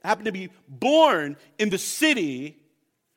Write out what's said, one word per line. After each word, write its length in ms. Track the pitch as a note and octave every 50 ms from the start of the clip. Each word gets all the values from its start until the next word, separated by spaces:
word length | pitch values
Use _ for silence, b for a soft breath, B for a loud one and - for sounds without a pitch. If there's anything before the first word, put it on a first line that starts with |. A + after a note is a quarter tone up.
| -
happened 220 | F#3 G#3+ G#3 G#3+
to 60 | A3
be 180 | F#3+ F#3+ F#3 F3+ - _ _
born 680 | - C3+ A#2+ - B3+ D4+ D#4+ D#4+ D4 A3 E3 D3 C#3+ C#3+ b b b b
in 120 | - G#3+ G#3
the 80 | G3
city 800 | E3+ - - - - D4+ D#4 C#4+ A#3 E3+ C#3+ C3 B2 C#3 D3+ D#3 _ _ _ _ _ _ _ _ _ _ _ _